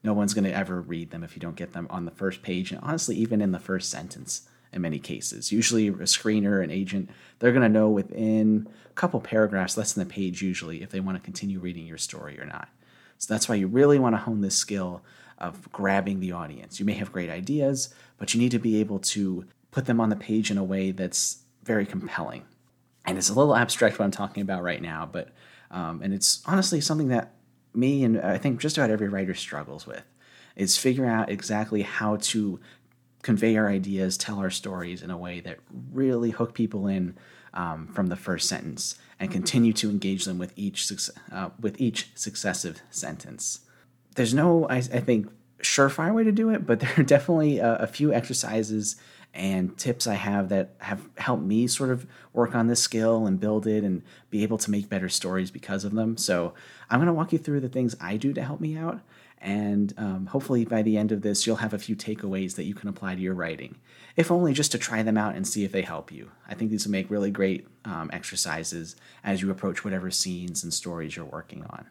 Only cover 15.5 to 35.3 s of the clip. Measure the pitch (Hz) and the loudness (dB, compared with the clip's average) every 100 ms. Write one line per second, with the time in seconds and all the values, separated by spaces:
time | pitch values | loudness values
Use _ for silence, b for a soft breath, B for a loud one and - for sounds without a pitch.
15.5 | 90 - - 98 98 95 95 92 87 78 | -10 -16 -2 2 2 2 -4 -4 -6 -8
16.5 | 73 - - 101 101 104 95 87 82 95 | -12 -16 -4 -2 -2 -4 -6 -6 -6 -2
17.5 | 147 139 131 - B B _ 101 113 123 | 2 2 0 -4 B B _ -2 2 4
18.5 | 117 117 107 104 98 - 104 98 90 92 | 2 2 2 2 0 -2 0 0 -2 -8
19.5 | _ _ - 127 117 110 104 - 110 107 | _ _ -4 0 2 4 0 0 0 2
20.5 | 101 92 95 95 92 90 - - - _ | 0 0 0 -2 -2 -4 -2 -4 -6 _
21.5 | _ - 110 101 95 - - 82 - - | _ 0 0 0 -4 -6 -8 -8 -10 -18
22.5 | _ _ _ _ _ - 95 95 107 147 | _ _ _ _ _ -6 -2 0 4 6
23.5 | 117 120 - 110 - 101 - 101 - 98 | 6 4 4 4 4 0 0 -6 -4 -4
24.5 | 92 87 85 82 80 80 87 - B B | -2 -4 -4 -6 -8 -8 -8 -10 B B
25.5 | B B 90 82 82 98 98 - - - | B B -8 -6 -4 -4 0 0 0 2
26.5 | 190 190 160 143 156 143 120 - _ _ | 2 2 0 0 0 2 2 0 _ _
27.5 | _ _ 117 127 139 127 110 92 95 143 | _ _ 0 2 4 4 4 2 0 0
28.5 | 120 151 151 123 107 101 101 95 90 - | 0 -2 2 2 2 0 -2 -2 -4 -6
29.5 | 73 65 73 - 50 - _ B B B | -8 -10 -14 -14 -16 -16 _ B B B
30.5 | - 95 - 131 131 127 113 107 98 98 | -4 2 4 4 2 2 2 0 -2 -2
31.5 | 107 107 107 98 - 107 104 - 110 104 | -2 0 0 0 0 0 0 0 0 -2
32.5 | 87 B B _ _ _ _ - 107 113 | -4 B B _ _ _ _ 0 4 4
33.5 | 110 107 98 95 98 95 92 - 101 95 | 4 4 2 0 0 0 -2 -4 -2 -2
34.5 | 92 - 92 87 90 82 87 90 | -4 -8 -8 -8 -10 -10 -8 -8